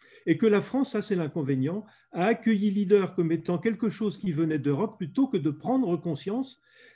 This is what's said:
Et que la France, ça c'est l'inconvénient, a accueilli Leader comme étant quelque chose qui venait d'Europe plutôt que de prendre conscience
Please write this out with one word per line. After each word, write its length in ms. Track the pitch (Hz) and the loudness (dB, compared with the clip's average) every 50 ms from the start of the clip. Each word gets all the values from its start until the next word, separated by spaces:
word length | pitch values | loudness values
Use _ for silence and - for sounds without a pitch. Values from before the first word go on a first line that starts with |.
| - - - - - 170 | -20 -20 -20 -6 0 0
Et 100 | 160 151 | 2 4
que 80 | 233 | 4
la 160 | 220 208 196 | 4 4 4
France, 300 | 202 - - 269 277 - | 2 0 0 -2 -2 0
ça 100 | - 214 | -2 -4
c'est 140 | - - 202 | -4 -2 -2
l'inconvénient, 680 | 180 165 143 - 170 143 131 139 131 131 151 180 214 214 - - _ _ _ - | -2 -2 -2 -2 -2 -2 0 0 0 0 -2 -2 -4 -8 -12 -16 _ _ _ -4
a 120 | - 180 214 | 0 2 2
accueilli 440 | 233 233 - 233 220 196 202 208 | 2 2 2 2 2 2 2 0
Leader 440 | 190 208 202 180 208 202 185 - - | 0 0 2 4 6 4 4 4 0
comme 180 | - 170 160 165 | 0 0 0 0
étant 240 | 165 160 - 175 170 | -2 0 -2 -2 0
quelque 320 | 170 226 220 - 233 214 | 0 -2 -2 0 -2 -2
chose 280 | - - 220 202 - - | -2 -2 -2 -4 -4 -4
qui 140 | - 190 | -4 -2
venait 280 | 151 147 165 156 156 151 | -2 0 0 0 0 0
d'Europe 380 | 123 143 143 139 208 214 - - | 0 0 0 0 -2 -4 -4 -6
plutôt 300 | 180 143 - 262 277 262 | -10 -6 -2 0 0 0
que 100 | - 185 | 0 0
de 140 | 139 156 | 0 -2
prendre 460 | 143 - - 185 254 262 254 180 175 165 | -4 -4 -4 -2 0 0 0 0 0 -2
conscience 640 | - 175 151 - - 185 208 254 262 - - _ _ _ _ - - - - | -2 -4 -6 -6 -6 -4 -4 -4 -4 -6 -10 _ _ _ _ -20 -20 -20 -20